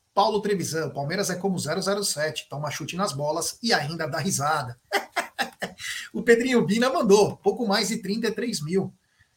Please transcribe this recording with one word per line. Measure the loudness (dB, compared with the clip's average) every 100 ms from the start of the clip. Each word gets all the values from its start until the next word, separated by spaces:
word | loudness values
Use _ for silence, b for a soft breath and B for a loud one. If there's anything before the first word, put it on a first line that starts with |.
| _
Paulo | 2 2 2
Trevisan, | 0 -2 -2 -2 -4
"Palmeiras | -4 -4 -2 -2
é | -2
como | -2 -2
zero | -2 -2
zero | 0 0
sete, | -2 -2 -2 -4 -8
toma | -8 -6
chute | -6 -6 -4
nas | -4
bolas | -2 -2 -2 -4 -4
e | 0
ainda | 0 0 -4 -4
dá | -4
risada." | -2 0 0 0 -2 -10 _
<laughs> | -4 -4 -6 -6 -6 -8 -6 -12 -10 B B B
O | -2
Pedrinho | 4 6 6 2
Bina | 4 2 2
mandou, | 2 6 6 6 2
"Pouco | -2 0 0
mais | 0 0
de | -2
trinta | -2 -2 -2
e |
três | -2 -4 -4
mil." | -2 -2 -2 -6 _ _ _